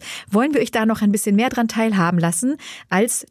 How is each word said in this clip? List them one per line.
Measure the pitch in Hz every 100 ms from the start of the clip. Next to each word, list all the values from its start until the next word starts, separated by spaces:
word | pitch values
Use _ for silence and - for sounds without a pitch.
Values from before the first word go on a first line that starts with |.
| - - -
wollen | 202 277
wir | 277
euch | 226
da | 240 220
noch | 214
ein | 208
bisschen | 202 - 202
mehr | 254
dran | 254 233
teilhaben | 220 226 196 170 180
lassen, | 170 170 247 294 - - -
als | 185 240 - -